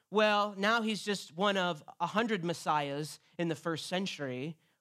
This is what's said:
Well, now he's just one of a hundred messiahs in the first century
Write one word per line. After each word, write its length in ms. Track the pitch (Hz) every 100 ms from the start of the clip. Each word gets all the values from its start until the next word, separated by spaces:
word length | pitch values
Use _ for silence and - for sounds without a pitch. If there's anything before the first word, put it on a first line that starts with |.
| _
Well, 440 | 202 214 208 208 190
now 260 | 202 233
he's 220 | 220 202
just 320 | 208 196 - 165
one 200 | 208 196
of 280 | 175 156 - -
a 80 | 170
hundred 360 | 202 233 202
messiahs 760 | 170 160 180 151 143 143 151 - _ -
in 80 | 170
the 80 | 156
first 300 | 170 160 -
century 680 | 185 196 - 135 123 151 - _ _